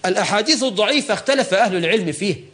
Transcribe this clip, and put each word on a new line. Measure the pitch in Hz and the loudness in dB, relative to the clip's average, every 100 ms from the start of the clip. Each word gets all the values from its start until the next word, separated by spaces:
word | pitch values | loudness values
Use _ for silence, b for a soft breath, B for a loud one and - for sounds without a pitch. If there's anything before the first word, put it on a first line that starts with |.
| 185 | -2
الأحاديث | 185 180 202 220 302 | -2 0 0 2 0
الضعيفة | 262 196 208 285 - | 0 0 0 0 0
اختلف | 202 - 269 233 | -4 0 0 2
أهل | 190 220 185 | 2 2 2
العلم | 165 220 175 | 0 0 0
فيها | 143 202 160 - | -4 -4 -4 -8